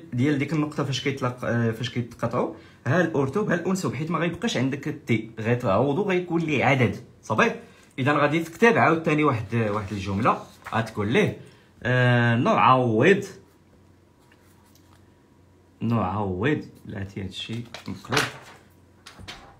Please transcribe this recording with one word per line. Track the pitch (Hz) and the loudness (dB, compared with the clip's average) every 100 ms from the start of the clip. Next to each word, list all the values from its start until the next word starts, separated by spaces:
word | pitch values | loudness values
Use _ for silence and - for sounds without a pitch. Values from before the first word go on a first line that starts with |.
| - | -4
ديال | 127 139 147 | 0 2 2
ديك | - | 0
النقطة | 160 147 - | -2 -2 -2
فاش | 135 131 143 | -4 -4 -4
كيتلاق-، | - 127 123 | -4 -4 -4
آه، | - 117 117 | -2 0 0
فاش | 110 120 | -2 -4
كيتقاطعوا. | 127 120 - 143 123 285 - - - - | -6 -8 -6 -4 -2 -4 -6 -18 -10 0
ها | 160 | 2
الاورتو | 165 143 135 202 | 2 0 0 0
بها | 190 | 0
الانسوب، | 175 185 185 139 | -2 -2 -2 -2
حيت | 120 156 | -4 -4
ما | 170 | -2
غيبقاش | 170 170 240 135 | -4 -4 -4 -2
عندك | 131 135 151 - - | -2 -2 -6 -8 -2
تي، | 110 110 - | -2 -2 -6
غتعوضو | 110 120 123 95 139 143 | -2 0 2 2 2 0
غيكون | 196 180 175 170 | 0 0 0 -2
ليه | 156 135 | 0 0
عدد، | 113 135 113 90 - - | 2 4 2 0 -12 -14
صافي. | - 110 226 - - - - - | -4 0 0 -2 -10 -20 -16 -4
اذا | 143 | 0
غادي | 147 143 156 | 2 2 0
تكتب | 165 - 233 143 | -4 2 4 6
عاوتاني | 131 165 160 151 | 4 2 2 2
واحد، | 151 117 - | 2 0 -2
واحد | 120 107 104 98 | -2 0 -2 -4
الجملة | 104 95 98 139 214 - - - | -6 -4 0 2 0 -4 -18 -6
غتقول | 110 117 - 104 | -4 -4 -2 0
ليه، | 156 170 - - - _ - | 2 2 -2 -12 -20 _ -8
آه، | - 127 123 120 120 117 | 0 2 4 4 4 4
نعوض، | 170 202 110 131 123 110 147 202 - - - _ _ _ _ _ _ _ _ _ _ _ _ _ _ - _ _ _ _ _ _ _ - | 4 6 6 6 4 4 6 4 0 -12 -20 _ _ _ _ _ _ _ _ _ _ _ _ _ _ -20 _ _ _ _ _ _ _ -8
نعوض، | 113 117 92 98 101 90 120 151 - - - | -2 0 0 -2 -4 -2 -2 -2 -6 -16 -14
لا | 98 | -12
تي | 98 - | -10 -10
هادشي | 95 - - 113 117 - - | -10 -10 -10 -10 -10 -14 -12
مقلوب، | 95 - 117 - - - - - _ _ _ - - - - - - | -12 -4 -2 -2 -6 -18 -20 -20 _ _ _ -20 -20 -18 -18 -20 -20